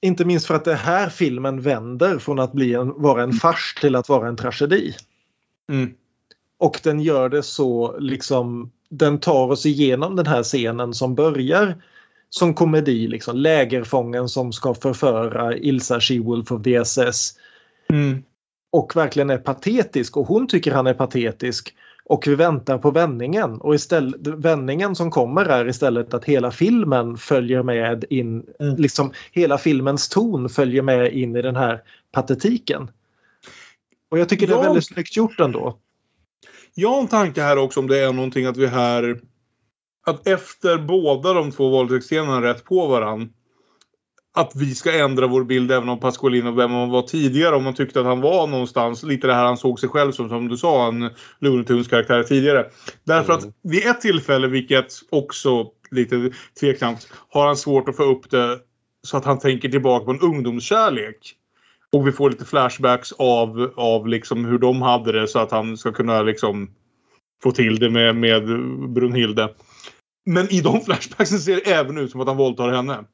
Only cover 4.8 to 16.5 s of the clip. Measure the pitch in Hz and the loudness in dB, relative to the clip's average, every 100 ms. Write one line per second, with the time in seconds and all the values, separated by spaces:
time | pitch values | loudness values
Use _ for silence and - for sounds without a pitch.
4.8 | 180 - - _ _ _ _ _ - 139 | 0 -10 -18 _ _ _ _ _ -6 -4
5.8 | 127 - _ _ _ _ _ _ 165 - | -4 -8 _ _ _ _ _ _ -2 0
6.8 | - 151 151 143 127 143 143 - 135 117 | -2 0 0 2 2 0 -4 -2 -2 0
7.8 | 117 - 139 123 - 131 120 120 120 _ | -2 -4 -6 -6 -2 -2 -2 -6 -12 _
8.8 | _ 147 156 147 160 143 127 135 151 143 | _ 0 0 2 2 2 2 0 0 2
9.8 | 143 127 160 190 156 135 117 139 117 117 | 2 2 -2 -2 0 0 0 -2 -2 -4
10.8 | 123 117 131 127 156 139 131 165 208 170 | -6 -4 -2 2 2 2 0 2 2 -2
11.8 | _ _ _ _ _ - 175 160 165 156 | _ _ _ _ _ 0 0 4 2 2
12.8 | 147 120 113 113 - 117 151 156 123 127 | 2 0 -2 -6 -6 0 2 2 2 -2
13.8 | 113 139 117 120 123 135 123 113 139 113 | -2 -2 -2 -4 -4 -4 -6 -4 -4 -2
14.8 | 135 123 143 113 113 113 117 120 143 131 | -2 0 0 0 -2 -4 -4 -2 0 -2
15.8 | - 120 - 127 113 117 117 | 0 -2 0 0 -2 -4 -4